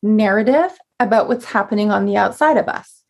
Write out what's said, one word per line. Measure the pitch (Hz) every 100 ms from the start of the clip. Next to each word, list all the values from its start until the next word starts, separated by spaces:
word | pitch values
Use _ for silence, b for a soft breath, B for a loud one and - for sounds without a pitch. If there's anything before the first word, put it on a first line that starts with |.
narrative | 208 214 208 208 220 285 349 - _ -
about | 214 220 -
what's | 247
happening | - 214 202 208 208
on | 202 202
the | 202
outside | 196 - 302 254
of | -
us. | - - _